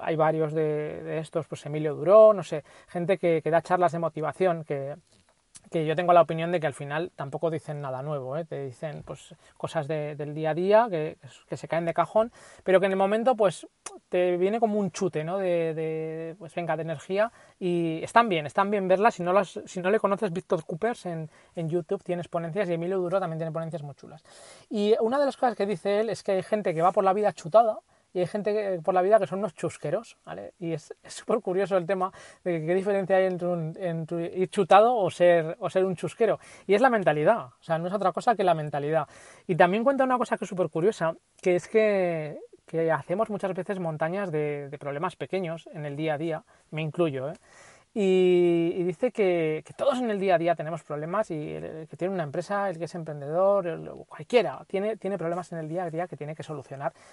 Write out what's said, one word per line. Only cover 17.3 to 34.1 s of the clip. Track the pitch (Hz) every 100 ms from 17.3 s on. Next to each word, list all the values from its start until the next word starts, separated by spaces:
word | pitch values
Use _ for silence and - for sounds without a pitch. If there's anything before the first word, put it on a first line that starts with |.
| - - -
y | 185 175 165 160
están | - 226 233
bien, | 165 147
están | - 196
bien | 208 190
verlas. | 190 220 220
Si |
no | 175
las, | 190 196 - -
si | 185
no | 180
le | 202
conoces, | 196 196 214
Víctor | 170 - 180 -
Coopers | 170 220 240 175
en, | 165 156 - _ -
en | 165
YouTube | 175 165 196
tienes | - 175 170
ponencias, | 170 170 165 185
y |
Emilio | 170 170 190
Duro | 175 190
también | 185 160
tiene | 160
ponencias | 160 165 160
muy | 143 135
chulas. | 123 151 _ - - - -
Y | 226 208 220
una | 220 269
de | 277
las | -
cosas | 254 214
que | 202
dice | 196 202 202
él | 226
es | 185
que | -
hay | 190
gente | 180 214 196 160
que |
va | 170
por | 196
la | 190
vida | 190 208
chutada, | - 165 214 233 254 - _ _
y | 185
hay | 175
gente | 214 202
que, | 208 202 180
por | 160
la | 185
vida | 185 214
que | 190
son | 185
unos | 202 -
chusqueros, | 165 - 147 180 226 -
¿vale? | - 165 196 -
Y | 170
es, | 160 - -
es | - -
súper | - 208
curioso | - 180 196 190
el | 170
tema | 190 185 - - - -
de | 170
que | 156
qué |
diferencia | 185 190 196 190 190
hay | 190
entre | 180 175
un, | 175 160 165
entre | 185 165 160